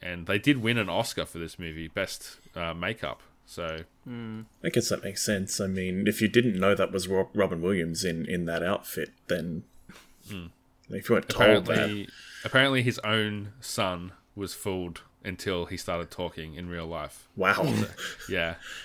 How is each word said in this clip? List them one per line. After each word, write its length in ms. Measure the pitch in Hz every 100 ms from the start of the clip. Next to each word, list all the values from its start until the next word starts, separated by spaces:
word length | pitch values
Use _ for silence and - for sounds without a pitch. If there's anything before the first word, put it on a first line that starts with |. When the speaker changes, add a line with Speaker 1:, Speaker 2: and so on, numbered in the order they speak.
Speaker 1:
And 240 | 87 87 85
they 100 | 101
did 180 | 143 135
win 200 | 113 120
an 120 | 92
Oscar 360 | 92 120 - 76
for 120 | 85
this 180 | 82 -
movie, 300 | 82 80 80
best, 500 | 98 92 - - - - 90
uh, 180 | 85
makeup. 480 | 85 90 120 71 - - _ -
So 380 | - 82 80 85 _ 127
Speaker 2:
Mm. 380 | 120 113 110 110 _
Speaker 3:
I 60 | 170
guess 200 | 120 -
that 140 | 98 98
makes 200 | 95 -
sense. 340 | 101 95 -
I 60 | 95
mean, 380 | 95 92 92 104
if 160 | 101
you 60 | 107
didn't 320 | 117 123 92
know 160 | 95 98
that 160 | 90
was 160 | 95 92
Ro-, 220 | 95 92
Robin 280 | 101 95 85
Williams 420 | 87 98 82 82
in, 220 | 90 82 78
in 180 | 87 85
that 160 | 82
outfit, 500 | 87 101 - - 76 - -
then 360 | 87 85 85 - - - - - - 101
Speaker 1:
Mm. 200 | 98 85 - _ _ -
Speaker 3:
if 180 | 98 -
you 60 | 110
weren't 140 | -
told 360 | - 110 107 90
that. 80 |
Speaker 1:
Apparently, 360 | - 71 104 95 - - -
apparently 380 | 110 131 139 131
his 160 | 123 -
own 540 | 107 110 107 104 101 -
son 500 | - - 95 90 90 - _ 101
was 180 | 95
fooled 480 | - 104 92 87 82 - _ 98
until 400 | 92 101 87 85
he 100 | 90
started 320 | - 87 82
talking 420 | - 87 82 80 78
in 140 | 90
real 160 | 87 82
life. 420 | 82 76 - - 110
Speaker 3:
Wow. 280 | 92 98 135
Speaker 1:
So, 220 | 107 107 - - - -
yeah. 260 | 92 82 85 - -